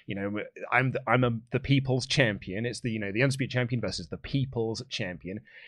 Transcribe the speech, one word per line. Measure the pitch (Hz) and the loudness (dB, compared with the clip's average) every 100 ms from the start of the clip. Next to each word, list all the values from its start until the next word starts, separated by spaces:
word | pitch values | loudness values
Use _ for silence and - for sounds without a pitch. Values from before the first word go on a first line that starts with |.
| - | -8
you | |
know, | 98 101 104 - - 98 | -4 -4 -4 -8 -10 0
I'm | 120 131 | 2 2
the, | - - | 0 2
I'm | 123 | 4
a, | 123 117 - | 4 0 -2
the | 123 | -2
people's | - 139 135 127 - | 4 2 4 0 2
champion. | - 117 101 - 92 | 4 4 2 -4 -4
It's | 120 - | -4 -4
the, | 123 | -4
you | 110 | -2
know, | 101 | -2
the | 101 | 2
undisputed | 135 135 123 | 4 2 0
champion | 127 123 123 | 0 0 0
versus | 98 - 85 | -2 -4 -8
the | - | -10
people's | - 139 135 123 113 113 131 | -2 -2 0 -2 -2 -2 -6
champion. | - 95 90 87 101 - - | -6 -4 -6 -8 -10 -12 -20